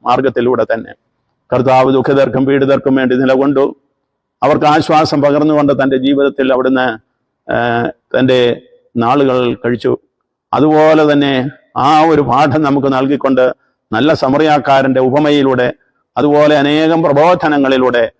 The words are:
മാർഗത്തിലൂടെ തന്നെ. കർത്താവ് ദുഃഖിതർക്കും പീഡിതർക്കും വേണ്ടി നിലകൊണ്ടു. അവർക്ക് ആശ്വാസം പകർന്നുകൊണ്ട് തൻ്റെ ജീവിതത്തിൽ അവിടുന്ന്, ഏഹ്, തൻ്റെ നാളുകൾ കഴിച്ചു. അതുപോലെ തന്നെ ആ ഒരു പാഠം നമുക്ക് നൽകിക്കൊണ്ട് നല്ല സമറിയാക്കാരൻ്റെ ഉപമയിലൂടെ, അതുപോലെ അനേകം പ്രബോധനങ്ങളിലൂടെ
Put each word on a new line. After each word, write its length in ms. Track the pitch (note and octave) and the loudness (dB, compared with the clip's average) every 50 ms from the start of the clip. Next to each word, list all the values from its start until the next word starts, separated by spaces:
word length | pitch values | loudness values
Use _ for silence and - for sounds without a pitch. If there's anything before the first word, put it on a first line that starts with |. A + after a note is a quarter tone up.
| _ | _
മാർഗത്തിലൂടെ 600 | A#2+ A#2+ C3 C3+ C3+ A#2+ C3 A#2+ B2 B2+ A#2 A2 | -2 -2 0 0 -2 -2 -2 -2 0 0 -2 -2
തന്നെ. 280 | - A2+ A2+ G#2+ - - _ _ _ _ _ _ _ _ _ _ _ | -4 -4 -6 -6 -14 -20 _ _ _ _ _ _ _ _ _ _ _
കർത്താവ് 380 | - B2+ B2 C3 B2+ C3 C3 C3 C3+ | -4 -2 0 2 2 2 2 2 0
ദുഃഖിതർക്കും 500 | C3 A#2+ - C#3 C#3 C3+ B2+ A#2+ C3 C3+ | 0 0 0 0 0 0 0 0 -2 -2
പീഡിതർക്കും 480 | C3+ C#3 C#3 C3+ C3+ C#3 C3 - C#3 C3 | 0 0 0 0 0 0 -2 0 -2 0
വേണ്ടി 200 | C3+ C3 B2 B2+ | 0 0 0 -2
നിലകൊണ്ടു. 480 | B2+ C3 B2+ C3 C3 C3+ C#3+ C#3+ C3+ C#3 - - _ _ _ _ _ _ _ _ _ _ _ _ _ - | 0 0 0 0 0 0 0 0 0 -2 -2 -4 _ _ _ _ _ _ _ _ _ _ _ _ _ -2
അവർക്ക് 240 | C3+ D3+ E3+ D3 | 0 0 2 2
ആശ്വാസം 520 | D3 D3+ D#3+ - - E3 D#3 D#3+ D3 - D3 | 2 2 0 0 2 0 0 0 0 -2 0
പകർന്നുകൊണ്ട് 520 | C#3 D3 C#3+ D3 D3+ D#3 D3+ D3+ D3 C#3+ C#3+ B2+ | 0 0 0 0 0 0 0 0 0 0 0 0
തൻ്റെ 160 | C3+ C3+ C3+ | 0 -2 -2
ജീവിതത്തിൽ 500 | C3 B2+ C#3 C#3+ C#3 C#3 C#3 - - C3+ C3 C3+ | -2 -2 -2 0 0 0 -2 0 -2 -2 0 0
അവിടുന്ന്, 340 | B2+ B2+ C3 C3+ C3 B2+ B2 A2 G#2+ _ _ _ _ _ _ _ _ _ - | 0 0 0 0 0 -2 -4 -6 -8 _ _ _ _ _ _ _ _ _ -6
ഏഹ്, 400 | - A#2 A#2 A#2+ A#2 A#2 A#2+ - - _ _ _ - | -4 -4 -2 -2 -2 -2 -4 -6 -8 _ _ _ -2
തൻ്റെ 260 | - C3 B2+ C3 B2+ B2 A#2+ A#2 - - _ _ _ _ _ _ | -2 0 2 2 2 2 0 -2 -4 -10 _ _ _ _ _ _
നാളുകൾ 420 | A#2 A#2 A#2 C3 C#3+ C#3 C3+ B2+ B2+ B2 A#2+ A#2+ | -4 -2 0 0 0 0 0 0 -2 -2 -2 -4
കഴിച്ചു. 380 | - - A#2+ B2 A2 - B2+ A#2+ - _ _ _ _ _ _ _ _ _ _ - | -4 -4 -6 -6 -2 -2 -4 -4 -4 _ _ _ _ _ _ _ _ _ _ -2
അതുപോലെ 520 | A#2+ C3+ D#3 D#3 D3+ D#3 D#3 D#3+ D#3 D#3 D3+ D3 | 0 0 2 2 2 4 4 4 2 2 2 2
തന്നെ 220 | C#3+ C#3+ C#3 C#3 C3 B2+ D3 - _ _ _ _ | 0 0 0 -2 -4 -4 -6 -10 _ _ _ _
ആ 140 | B2+ B2+ C#3+ D#3 D#3 D#3 E3 | -2 0 2 2 2 2 2
ഒരു 140 | D#3+ D3 C#3+ | 2 0 0
പാഠം 380 | C3 B2+ C3+ D3+ D3+ A#2+ D#3 D#3 | 0 0 0 0 0 0 0 0
നമുക്ക് 260 | C#3+ C#3 C#3+ C3 C#3 C#3 | 0 0 0 0 -2 -2
നൽകിക്കൊണ്ട് 480 | C3 C3+ C3+ C#3+ B2+ - C3+ C3+ B2 B2+ B2+ - _ _ _ _ _ _ _ A2 | -2 -2 -2 -4 -2 -2 -2 0 2 0 0 -2 _ _ _ _ _ _ _ -4
നല്ല 180 | A2 B2 D3+ D#3+ | -2 0 0 0
സമറിയാക്കാരൻ്റെ 840 | - - C3 C3 D3 D#3 D#3 D3+ D3 - - C3+ C3+ C3 C3+ C3 C3 | 0 0 -2 0 0 2 2 0 0 2 2 0 2 2 0 0 0
ഉപമയിലൂടെ, 680 | C3 C3 B2 D3 D3+ D3 D3 D3 C#3 C3+ C3 B2 B2 B2 - _ _ _ _ _ _ _ _ | 0 0 0 0 0 2 2 2 2 0 0 0 -2 -4 -4 _ _ _ _ _ _ _ _
അതുപോലെ 380 | - C3+ D3 D3 D3 D3+ D3+ D3+ D3 | -2 -2 0 2 2 2 4 2 2
അനേകം 420 | C#3 C#3+ D3 D3+ D#3+ D#3+ E3 D#3+ D#3+ | 2 0 0 0 0 0 0 0 0
പ്രബോധനങ്ങളിലൂടെ 1000 | D#3 C#3 C#3 D3+ F3 F3+ F3 - D#3 D3+ C#3+ C#3 C3 C3+ C3 B2+ B2 A#2+ A#2+ A#2 A2 _ | 0 2 2 2 2 2 0 0 -2 0 0 0 0 0 0 0 0 0 0 -2 -2 _